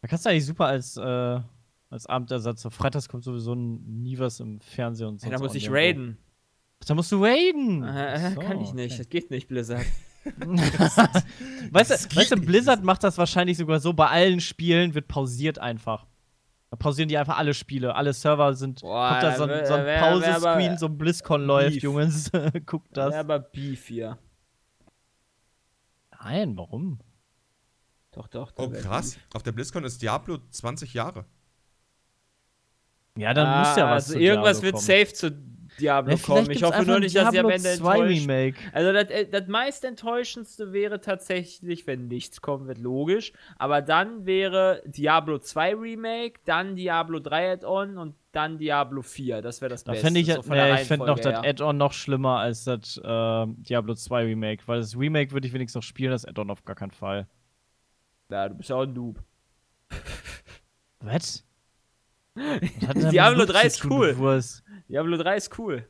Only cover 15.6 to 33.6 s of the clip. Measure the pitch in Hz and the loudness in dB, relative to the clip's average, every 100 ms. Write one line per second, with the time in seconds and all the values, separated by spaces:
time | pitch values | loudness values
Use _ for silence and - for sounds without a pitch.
15.6 | 120 113 113 110 - _ _ _ _ _ | -6 -6 -6 -6 -8 _ _ _ _ _
16.6 | _ 113 147 139 160 151 143 156 147 143 | _ -4 -2 0 0 0 0 0 0 0
17.6 | - 135 123 117 143 131 151 151 143 131 | -4 -4 -2 0 0 0 2 4 4 2
18.6 | 135 131 - 110 123 127 156 135 147 147 | -6 -8 -6 -2 2 4 2 2 0 0
19.6 | 143 143 143 156 160 180 165 165 170 165 | 2 2 2 4 4 4 4 2 4 2
20.6 | 180 175 160 151 156 170 - 147 139 139 | 2 0 -4 -2 0 -2 0 0 4 4
21.6 | 143 147 143 147 156 151 151 175 151 165 | 4 2 -2 2 2 0 -2 0 0 -4
22.6 | 151 160 _ - 139 151 151 147 139 143 | -6 -8 _ -4 -2 -2 -2 -4 -4 -10
23.6 | 139 127 - 117 113 117 _ _ _ _ | -8 -10 -10 -10 -10 -12 _ _ _ _
24.6 | _ _ _ _ _ _ _ _ _ _ | _ _ _ _ _ _ _ _ _ _
25.6 | _ _ _ _ _ - 107 156 202 95 | _ _ _ _ _ -20 -8 -4 -4 -6
26.6 | 85 117 185 127 _ _ _ _ _ _ | -10 -8 -8 -10 _ _ _ _ _ _
27.6 | _ _ _ _ _ - 113 - 135 - | _ _ _ _ _ -20 -16 -14 -14 -10
28.6 | 127 110 95 117 123 - _ 113 120 110 | -10 -8 -6 -4 -6 -12 _ -10 -6 -6
29.6 | 127 - 135 123 113 127 - 170 - - | -6 -6 -8 -6 -2 -2 -4 -10 -10 -10
30.6 | 117 151 135 120 123 185 - _ _ _ | -8 -8 -10 -6 -6 -8 -16 _ _ _
31.6 | _ _ _ _ _ _ _ _ _ _ | _ _ _ _ _ _ _ _ _ _
32.6 | _ _ _ _ _ - 107 131 151 139 | _ _ _ _ _ -6 0 4 4 6